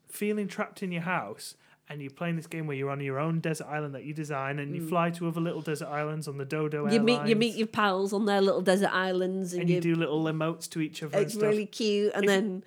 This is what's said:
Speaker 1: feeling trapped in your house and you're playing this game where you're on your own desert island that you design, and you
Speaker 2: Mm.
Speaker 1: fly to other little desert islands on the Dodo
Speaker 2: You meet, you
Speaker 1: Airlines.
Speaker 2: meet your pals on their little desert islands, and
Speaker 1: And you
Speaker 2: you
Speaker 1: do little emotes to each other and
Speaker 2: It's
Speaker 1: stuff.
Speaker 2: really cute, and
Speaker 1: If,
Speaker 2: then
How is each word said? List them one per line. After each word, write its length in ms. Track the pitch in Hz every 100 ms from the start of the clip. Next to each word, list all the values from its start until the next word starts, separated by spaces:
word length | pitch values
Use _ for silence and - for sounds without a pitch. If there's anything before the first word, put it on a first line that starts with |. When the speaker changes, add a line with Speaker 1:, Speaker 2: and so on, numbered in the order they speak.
| -
Speaker 1:
feeling 400 | - 208 214 190
trapped 340 | - 208 -
in 80 | 185
your 120 | 170
house 520 | 175 170 104 - - - _ _ -
and 120 | 147
you're 100 | 135
playing 260 | - 175 165
this 100 | 151
game 220 | 165 156
where 80 | 135
you're 120 | 139
on 100 | 139
your 180 | 139 135
own 220 | 160 165
desert 260 | 165 156 131
island 280 | 151 147 135
that 80 |
you 100 | 135
design, 460 | 151 147 135 135 143
and 160 | 143 170
you 60 |
Speaker 2:
Mm. 60 | 160
Speaker 1:
fly 220 | 175 170
to 160 | 170 170
other 140 | 170
little 200 | 165 156
desert 280 | 156 147 143
islands 400 | 147 151 156 151
on 100 | 139
the 60 |
Dodo 440 | 135 156 151 151 202
Speaker 2:
You 120 | 220
meet, 140 | 226
you 40 | 240
Speaker 1:
Airlines. 180 | 220 220
Speaker 2:
meet 200 | 233 208
your 100 | 220
pals 460 | 226 208 185 196
on 140 | 202 208
their 140 | 202
little 200 | 196 170
desert 300 | 185 190 190
islands, 600 | 185 190 185 185 190 175
and 80 | 175
Speaker 1:
And 60 | 175
you 60 | 175
Speaker 2:
you 40 |
Speaker 1:
do 120 | 170 165
little 260 | 147 156 160
emotes 440 | 156 160 165 -
to 100 | 165
each 220 | 156 -
other 140 | 156 196
and 100 | -
Speaker 2:
It's 80 |
Speaker 1:
stuff. 80 | 208 214
Speaker 2:
really 160 | 214 208
cute, 460 | - 220 202 208
and 80 | 202
Speaker 1:
If, 40 | 202
Speaker 2:
then 340 | 190 214 185